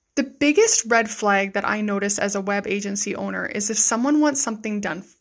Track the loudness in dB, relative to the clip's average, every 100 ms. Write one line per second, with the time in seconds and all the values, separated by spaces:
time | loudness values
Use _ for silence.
0 | _ -4 -4 0 2 4 4 2 2 2
1 | 2 -2 2 2 0 -2 -2 -2 -2 -2
2 | 0 0 0 -2 -2 -4 -2 -4 -4 -4
3 | -4 -6 -6 -6 -6 -4 -2 2 2 2
4 | 2 4 4 2 -2 -4 -6 -4 -4 -8
5 | -12 _